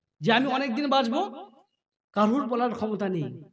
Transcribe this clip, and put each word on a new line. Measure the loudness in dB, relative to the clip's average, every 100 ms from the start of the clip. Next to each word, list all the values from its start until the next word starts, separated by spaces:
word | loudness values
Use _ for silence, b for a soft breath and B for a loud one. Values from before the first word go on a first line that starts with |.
| _ _
যে | 2
আমি | 2 2
অনেক | 0 -2
দিন | -2 0
বাঁচব? | 2 2 0 -4 -6 -16 _ _ _ _ _ _
কারুর | 2 2 2 0
বলার | 0 -2
ক্ষমতা | -2 -4 -2 -2
নেই। | -2 -4 -8 -18